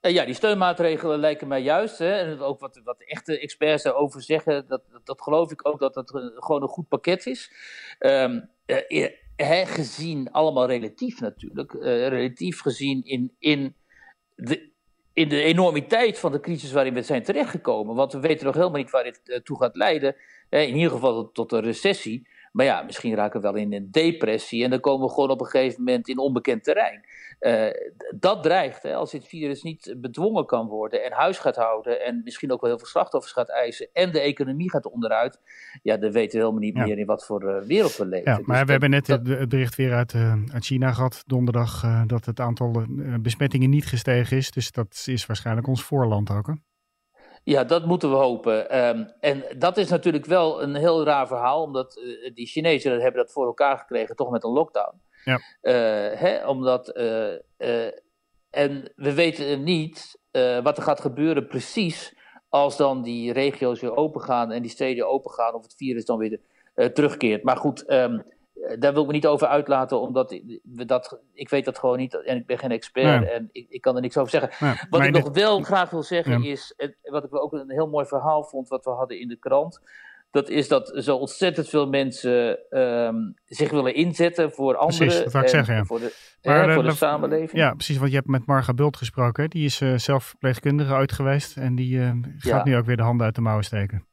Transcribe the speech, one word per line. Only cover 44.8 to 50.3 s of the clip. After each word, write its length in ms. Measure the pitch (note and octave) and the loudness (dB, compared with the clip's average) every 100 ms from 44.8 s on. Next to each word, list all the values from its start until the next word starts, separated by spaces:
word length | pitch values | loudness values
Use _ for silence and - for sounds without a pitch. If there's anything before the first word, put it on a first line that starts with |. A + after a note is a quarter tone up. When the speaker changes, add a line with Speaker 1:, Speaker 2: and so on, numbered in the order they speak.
| A2 - - | -6 -6 -6
Speaker 2:
is 200 | B2 - | -6 -4
waarschijnlijk 400 | A2 - A2+ A#2+ | -6 -2 -2 0
ons 160 | B2+ | -2
voorland 460 | - C#3+ A#2+ G#2+ G2+ | -2 0 2 2 0
ook, 160 | G2+ G#2 | -2 -2
hè? 60 | D3+ _ _ _ _ _ _ - - | -8 _ _ _ _ _ _ -20 -16
Speaker 1:
Ja, 200 | - C#3 | 0 2
dat 220 | B2 E3+ E3 | 4 2 2
moeten 240 | F3 D3+ | 0 2
we 60 | C3+ | 4
hopen. 540 | C3+ A#2 A#2 A2 - | 4 2 0 0 2
Ehm, 340 | C3 B2 A2+ A2 - | 2 2 2 -4 -2
en 240 | D3+ C#3 C3+ C3 | 0 0 -4 0
dat 180 | E3+ F#3 | 0 2
is 120 | F3 | 0
natuurlijk 360 | E3+ F3+ D3+ | 2 2 0
wel 360 | C#3+ | 2